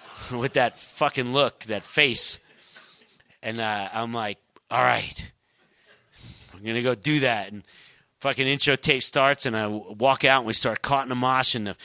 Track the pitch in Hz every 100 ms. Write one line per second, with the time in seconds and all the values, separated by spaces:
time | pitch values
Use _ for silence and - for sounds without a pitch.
0 | - - - 123 135 139 120 - - -
1 | 147 - 123 135 131 - 110 101 - -
2 | 143 113 - - _ _ - - - -
3 | _ _ _ _ 117 113 110 104 95 113
4 | 117 117 107 98 _ - - 117 123 113
5 | - - - _ _ _ _ _ _ _
6 | _ - - - - 92 107 117 123 113
7 | 151 151 131 110 98 104 - - - _
8 | _ - 139 123 135 139 147 135 - 135
9 | - 143 135 139 131 110 107 107 - 104
10 | 131 - 139 135 113 110 123 110 - 139
11 | 127 123 127 131 127 123 104 90